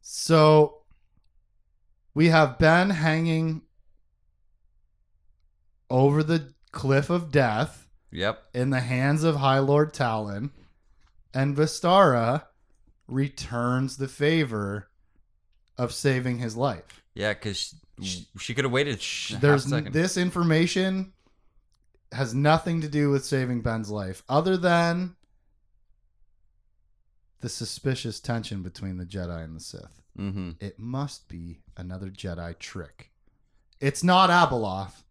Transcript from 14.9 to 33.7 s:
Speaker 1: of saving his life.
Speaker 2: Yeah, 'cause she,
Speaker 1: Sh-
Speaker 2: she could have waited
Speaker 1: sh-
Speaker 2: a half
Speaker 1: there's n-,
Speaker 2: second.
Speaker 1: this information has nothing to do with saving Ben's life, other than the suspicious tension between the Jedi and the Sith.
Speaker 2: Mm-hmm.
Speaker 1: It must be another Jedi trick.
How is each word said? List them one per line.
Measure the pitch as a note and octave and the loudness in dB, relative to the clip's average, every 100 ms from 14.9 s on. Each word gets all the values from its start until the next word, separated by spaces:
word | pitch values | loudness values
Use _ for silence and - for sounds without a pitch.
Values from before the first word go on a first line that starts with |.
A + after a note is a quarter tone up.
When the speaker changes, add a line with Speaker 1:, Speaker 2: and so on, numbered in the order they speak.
| _ _ _ _ _ _ _ _ - | _ _ _ _ _ _ _ _ -8
Speaker 1:
of | B2 | -6
saving | - D3 B2+ B2+ A#2+ | -2 -2 0 -2 -4
his | A#2+ A2 | -6 -4
life. | C3+ F#2+ - - _ | -4 -4 -14 -20 _
Speaker 2:
Yeah, | - G#2 | -6 -4
'cause | G#2 G#2+ G2 - - _ _ | -4 -6 -8 -8 -12 _ _
she, | F#2+ F2+ | -12 -10
Speaker 1:
Sh- | E2+ G2 | -14 -16
Speaker 2:
she | - | -10
could | A#2+ | -4
have | C3+ | -2
waited | B2 C#3+ A2 | 0 -2 -4
Speaker 1:
sh- | - - - | -6 -8 -8
Speaker 2:
a | |
half | - | 0
Speaker 1:
there's | C#3+ C#3+ | 4 4
n-, | C3 | 2
Speaker 2:
second. | C#3 - | -4 -2
Speaker 1:
this | D#3 F3+ F#3 | -2 0 0
information | F3+ F3 E3+ D#3 E3+ - F#3+ F#3+ F#3+ _ _ _ _ _ _ _ _ _ _ | -2 0 2 4 2 0 -2 -2 -6 _ _ _ _ _ _ _ _ _ _
has | A#2 C3 | -6 -4
nothing | A#2+ D3 D#3+ E3+ E3 | 0 4 4 2 -4
to | D3+ | -2
do | D3 D3 | 0 2
with | C#3 | 0
saving | - C3+ B2+ A#2+ | 0 -2 -2 -2
Ben's | A2+ A2+ G#2 | -2 -4 -4
life, | G#2 F#2+ F#2+ _ | -6 -6 -10 _
other | C3+ E3+ F#3+ | 0 2 0
than | F3 E3+ E3+ E3+ F#3 - _ _ _ _ _ _ _ _ _ _ _ _ _ _ _ _ _ _ _ _ _ _ | 2 2 2 -2 -6 -10 _ _ _ _ _ _ _ _ _ _ _ _ _ _ _ _ _ _ _ _ _ _
the | B2 | -12
suspicious | - A#2 - C#3 B2+ A#2 G#2+ | -10 -10 -6 -4 -4 -6 -10
tension | - A#2 A2 G2 | -6 -6 -6 -10
between | F2+ - G2 F#2 | -10 -10 -10 -8
the | |
Jedi | F2 G2 F2+ E2+ | -10 -10 -8 -10
and | D#2+ D#2+ | -12 -14
the | |
Sith. | - - - _ _ - | -16 -16 -18 _ _ -10
Speaker 2:
Mm-hmm. | G2 G2 F2+ D#2+ | -8 -6 -10 -10
Speaker 1:
It | G2+ - | -14 -14
must | A2 B2+ C#3+ - _ | -10 -8 -8 -12 _
be | E2+ E2+ E2 _ - | -16 -14 -16 _ -16
another | F2+ F#2 F#2+ | -14 -12 -12
Jedi | G2 G2 E2+ E2+ E2+ | -12 -10 -10 -10 -12
trick. | - F#2+ D#2 _ - _ _ _ _ _ _ | -16 -14 -16 _ -20 _ _ _ _ _ _